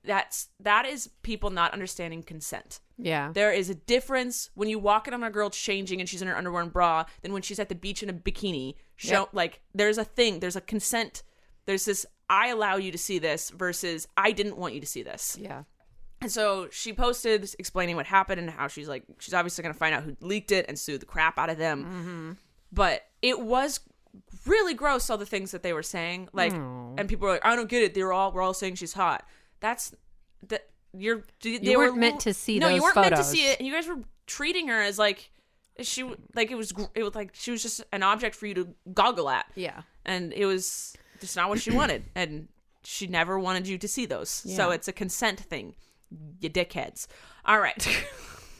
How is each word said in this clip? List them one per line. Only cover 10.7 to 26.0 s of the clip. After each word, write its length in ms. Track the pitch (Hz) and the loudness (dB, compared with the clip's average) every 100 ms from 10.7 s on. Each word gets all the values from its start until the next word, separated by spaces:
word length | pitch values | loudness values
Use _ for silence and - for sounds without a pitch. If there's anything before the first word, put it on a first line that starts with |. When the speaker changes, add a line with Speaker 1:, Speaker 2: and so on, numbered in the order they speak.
| 220 - 233 226 - - _ _ - - | -4 0 0 -2 -8 -18 _ _ -12 -2
Speaker 1:
There's 200 | 196 214 | 0 0
this, 220 | 196 - _ - | -2 -4 _ 2
"I 180 | 190 240 | 4 4
allow 300 | 226 208 190 | 2 2 0
you 140 | 190 | -2
to 60 | 170 | -6
see 220 | - 185 | -4 -2
this," 320 | 160 160 - | 0 -2 -6
versus, 560 | 170 180 170 180 160 - - | -4 -4 -2 -4 -6 -2 4
"I 140 | 202 | 4
didn't 260 | 196 208 180 | 4 -4 -4
want 160 | 180 | -8
you 60 | 143 | -6
to 60 | 147 | -8
see 160 | - | -10
this." 340 | - - - - | -10 -8 -8 -8
Speaker 2:
Yeah. 240 | 202 135 147 _ _ - - - | -12 -14 -16 _ _ -18 -18 -10
Speaker 1:
And 120 | 240 | -6
so 360 | 220 214 196 170 | 0 0 0 -4
she 220 | - 226 | -8 -6
posted 600 | 208 247 240 233 214 190 - | 2 2 2 2 2 0 -10
explaining 360 | 180 185 175 170 | -6 -2 -2 -2
what 120 | 135 | 4
happened 320 | 196 190 185 | 4 4 -2
and 80 | 170 | -4
how 180 | 156 139 | -4 -6
she's 200 | 151 151 | -6 -10
like, 160 | 135 - - | -10 -12 -18
she's 140 | - | -2
obviously 280 | 180 175 170 | 0 0 -2
gonna 120 | 165 151 | -8 0
find 180 | 160 | 0
out 100 | 147 | 0
who 120 | 151 131 | -4 -10
leaked 320 | 170 208 - | -4 -4 2
it 140 | 190 - | 0 2
and 100 | 147 | -6
sue 180 | - 139 | -6 -8
the 80 | - | -6
crap 320 | - 160 147 | 2 2 2
out 120 | 131 | -2
of 60 | 160 | 0
them. 240 | 160 143 165 | -2 -2 -6
Speaker 2:
Mm-hmm. 460 | 185 170 170 160 185 _ _ _ | -10 -10 -10 -12 -14 _ _ _
Speaker 1:
But 340 | 190 185 139 - _ | 2 2 2 -6 _
it 180 | 247 254 | 2 2
was 420 | 220 247 285 - - _ _ 190 _ - - | 2 2 2 -4 -10 _ _ -20 _ -10 4
really 280 | 427 370 | 4 4
gross, 360 | 254 294 262 247 | 2 2 2 2
all 60 | 220 | -2
the 80 | 202 | -2
things 240 | 202 190 | -4 -4
that 100 | 180 | -6
they 100 | 185 | -4
were 100 | 160 | -2
saying. 460 | 151 180 | -4 -4